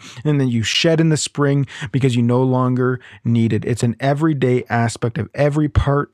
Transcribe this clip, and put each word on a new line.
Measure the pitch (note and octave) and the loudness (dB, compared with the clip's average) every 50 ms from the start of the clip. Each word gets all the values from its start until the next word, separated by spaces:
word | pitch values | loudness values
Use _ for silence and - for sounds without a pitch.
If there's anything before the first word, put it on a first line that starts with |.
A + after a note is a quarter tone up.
| - - - B2 - | -4 -10 -14 -6 -2
and | D3+ D3 C#3+ | 0 0 2
then | C3+ B2+ A#2+ | 0 0 0
you | A#2 G#2+ | 0 -2
shed | - - - - E3 E3 D#3 | -2 -2 0 2 2 2 4
in | E3 D#3+ | 2 2
the | D3+ | 2
spring | C#3+ - - - D3 C#3+ C#3 C#3 C#3+ C#3 - - - D3 A2 | 0 -2 -4 -2 0 2 2 2 2 0 -2 -6 -10 -8 -4
because | - C3 C3 C3 A#2 | -2 0 2 2 2
you | B2 A#2+ | 2 2
no | A#2+ B2 B2+ | 2 2 2
longer | C3 C3 B2+ B2+ B2+ B2+ B2+ B2+ B2+ B2+ B2+ B2+ - - - - - | 2 2 2 2 0 0 0 0 0 -2 -2 -4 -8 -16 -18 -8 -4
need | A#2+ A#2 A#2 A2+ A2 G#2+ | 0 0 2 2 2 0
it. | G#2+ - | -2 -2
It's | - A#2+ - B2 | -2 -2 0 -2
an | A#2 A2 - | -2 -2 -2
everyday | C3+ C#3 C#3+ C#3 D#3+ D#3+ D#3 C3 C3 B2+ B2+ B2 - - | -2 -2 0 0 0 0 0 0 0 0 0 0 -2 -2
aspect | A#2 A#2 C#3 C#3+ - - - A#2 - | -2 0 0 -2 -2 -4 -6 -4 -4
of | - G2 - - | -6 -8 -6 -4
every | - C#3+ D3 C#3+ D#3 D3+ D3 | -2 0 0 0 0 -2 0
part | - - - C#3+ C#3 C#3+ D3 - | 0 0 0 2 0 0 -2 -4